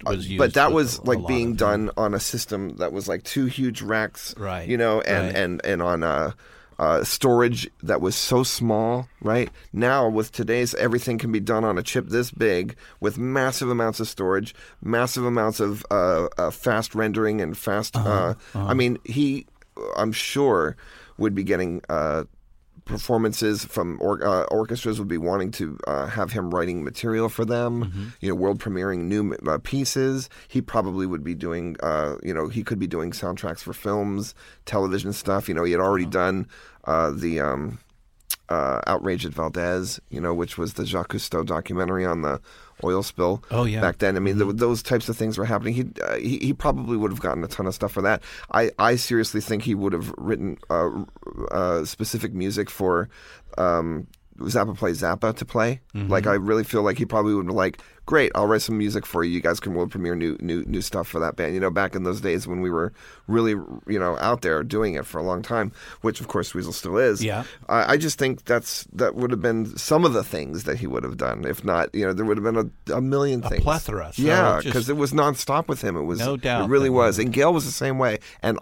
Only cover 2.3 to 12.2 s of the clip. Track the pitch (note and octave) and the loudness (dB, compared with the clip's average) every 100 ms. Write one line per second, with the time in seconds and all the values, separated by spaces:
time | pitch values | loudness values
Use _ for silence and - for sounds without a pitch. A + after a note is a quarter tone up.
2.3 | A#2+ - G2+ F#2+ A1+ E2+ F#2 G2 F2+ - | -4 -4 -4 -6 -4 -4 -4 -4 -4 -4
3.3 | C#3 C3 B2+ B2+ A2 G#2 A2 A2 - - | -2 0 0 -2 -2 -2 -2 -2 -6 -14
4.3 | - G2+ F2+ F2+ A#2+ A#2 A2 - F#2+ F#2 | -8 -6 -6 -2 0 2 2 2 2 2
5.3 | F#2 F2+ F2+ - F2+ F2 E2+ E2 D2 D2+ | 0 0 -2 -2 0 2 2 2 0 0
6.3 | - - - - - D#2 E2 - - C3 | -4 -16 -20 -14 -2 2 2 2 0 4
7.3 | A#2+ A#2+ A#2+ - _ - D#2 F#2 - - | 6 4 2 -6 _ -2 0 0 -2 2
8.3 | B2 B2+ - A#2 G#2+ A2+ B2 B2+ - G#2+ | 2 2 0 0 2 2 -2 -6 -6 -2
9.3 | A#2 G#2+ - - - A#2+ C#3 A#2 A2 A2 | 0 0 -6 -10 0 2 4 4 2 -2
10.3 | - A2+ A#2+ B2 - A#2+ A#2+ B2 A2+ A#2 | -2 0 0 0 0 2 2 0 -2 0
11.3 | A2 G2+ A2 A2 F2+ - B2+ - A2+ | -2 0 0 2 0 -2 -2 0 -2